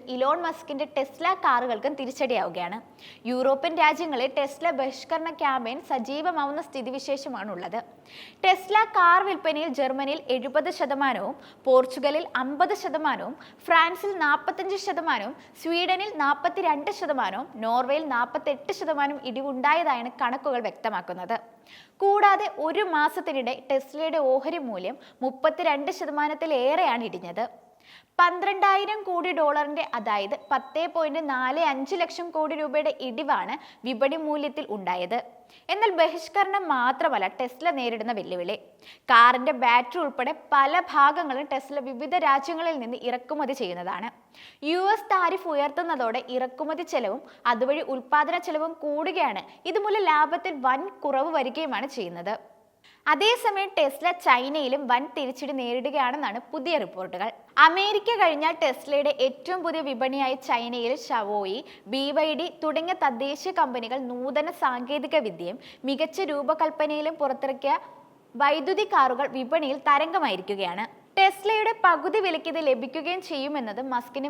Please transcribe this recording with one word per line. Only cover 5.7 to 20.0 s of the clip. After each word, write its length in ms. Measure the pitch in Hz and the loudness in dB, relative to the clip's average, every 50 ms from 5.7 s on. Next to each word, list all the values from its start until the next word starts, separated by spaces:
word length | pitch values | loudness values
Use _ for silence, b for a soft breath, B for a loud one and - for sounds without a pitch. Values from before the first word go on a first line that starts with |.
| 247 294 339 - | -6 -8 -6 -4
സജീവമാവുന്ന 720 | 277 262 226 226 269 294 311 359 349 311 285 277 294 302 | -4 -4 -2 -4 -6 -4 -2 -2 -2 -2 -2 -2 -4 -6
സ്ഥിതിവിശേഷമാണുള്ളത്. 1200 | 330 - - 269 233 240 254 269 262 - 277 269 277 311 254 214 190 214 196 175 185 226 269 233 233 - - - B B B B B B B B - | -8 -8 -8 -8 -8 -6 -8 -8 -4 -4 -4 -4 -4 -8 -8 -8 -8 -8 -8 -8 -8 -8 -8 -8 -10 -10 -16 -20 B B B B B B B B 2
ടെസ്ല 380 | 381 370 381 - - 403 427 440 | 4 4 2 0 2 2 2 2
കാർ 400 | 440 427 392 359 339 349 370 370 | 4 4 6 8 8 8 6 6
വിൽപ്പനയിൽ 440 | 403 381 311 - 320 311 302 311 330 | 2 -2 0 0 -2 0 0 -2 -2
ജർമ്മനിയിൽ 540 | 254 254 277 262 262 269 277 269 294 - - - | -2 0 0 0 0 -2 -2 -4 -4 -4 -2 -2
എഴുപത് 440 | 254 254 226 277 254 302 311 359 | -2 -2 -2 0 0 0 0 0
ശതമാനവും, 640 | 359 - 339 262 285 269 285 269 247 196 175 190 - B B B B B - | -2 -2 -2 -2 0 0 2 0 0 0 -4 -6 -8 B B B B B 2
പോർച്ചുഗലിൽ 640 | 262 262 262 254 254 254 - 262 285 277 311 339 - - | 6 6 6 6 4 0 -2 0 0 0 0 -2 -2 -4
അമ്പത് 380 | 247 254 262 294 285 349 294 403 | -4 -2 -2 0 0 2 2 2
ശതമാനവും, 640 | 392 - 359 269 311 311 294 254 196 175 196 277 B B B B B | -2 -4 -4 -4 -2 0 0 0 -2 -4 -8 -10 B B B B B
ഫ്രാൻസിൽ 580 | - - 339 330 330 339 370 359 - 403 392 370 | -2 4 6 6 6 4 2 -2 -4 -6 -2 0
നാൽപത്തഞ്ച് 580 | 320 294 285 302 - - - - 370 381 392 | 2 2 2 2 0 -4 -4 -4 -4 -4 -4
ശതമാനവും, 600 | 381 - 403 349 320 320 330 277 226 202 226 285 B B B B - | -4 -4 -4 -4 -2 -2 0 -2 -2 -2 -6 -8 B B B B -8
സ്വീഡനിൽ 520 | - 320 339 339 359 359 370 359 392 427 - | -4 -2 0 0 2 0 0 0 -2 -4 -4
നാൽപത്തിരണ്ട് 760 | 311 285 277 294 285 339 349 349 381 392 330 302 285 294 - | 0 0 2 2 2 0 -2 -2 0 0 0 0 0 -2 -4
ശതമാനവും, 560 | 403 - 349 285 302 262 233 190 190 208 269 285 - | -4 -4 -2 -2 0 0 0 -2 -2 -4 -8 -10 -10
നോർവേയിൽ 520 | 226 220 226 233 247 254 247 277 302 320 302 | -6 -2 0 2 2 2 2 0 0 0 0
നാൽപത്തെട്ട് 640 | 262 233 247 247 - 302 302 302 285 262 - - 392 | 0 0 0 0 -2 -2 -2 -2 -4 -2 -4 -6 -6
ശതമാനം 460 | - 403 302 320 285 285 277 294 277 - | -4 -2 -2 0 0 0 0 -2 -4 -8
ഇടിവുണ്ടായതായാണ് 880 | 254 226 254 269 277 269 254 254 285 311 330 339 320 269 240 | -6 -6 -4 -4 -4 -4 0 2 4 4 4 2 2 0 0